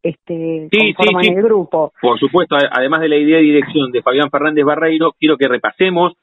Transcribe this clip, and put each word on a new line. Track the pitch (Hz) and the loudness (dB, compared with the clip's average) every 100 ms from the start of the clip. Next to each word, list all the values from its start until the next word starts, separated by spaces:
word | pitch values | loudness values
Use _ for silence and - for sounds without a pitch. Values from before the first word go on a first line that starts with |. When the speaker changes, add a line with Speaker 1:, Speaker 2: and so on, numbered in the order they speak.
Speaker 1:
este, | 175 156 _ 170 165 160 156 | -8 -10 _ -8 -6 -8 -4
Speaker 2:
Sí, | 208 | -2
sí, | 214 | -2
Speaker 1:
conforman | 160 214 185 | 0 0 2
Speaker 2:
sí. | 180 | 0
Speaker 1:
el | 180 | 2
grupo. | 220 214 175 165 151 _ | 2 0 0 -2 -4 _
Speaker 2:
Por | 123 117 | -2 0
supuesto, | 139 175 170 147 | 0 0 0 0
a-, | 139 | 0
además | 123 131 160 | 0 -2 0
de | 160 | 0
la | 147 | 2
idea | 147 160 | 2 4
y | 151 | 4
dirección | 147 135 151 135 | 2 2 -2 -2
de | 123 | -2
Fabián | 127 131 143 | 0 0 0
Fernández | 143 151 151 | -2 -2 0
Barreiro, | 143 147 160 160 160 - | 0 0 0 0 -2 0
quiero | 156 139 | -2 0
que | 135 | 0
repasemos | 123 110 - 185 175 175 - | -2 -4 -2 -2 2 -2 -2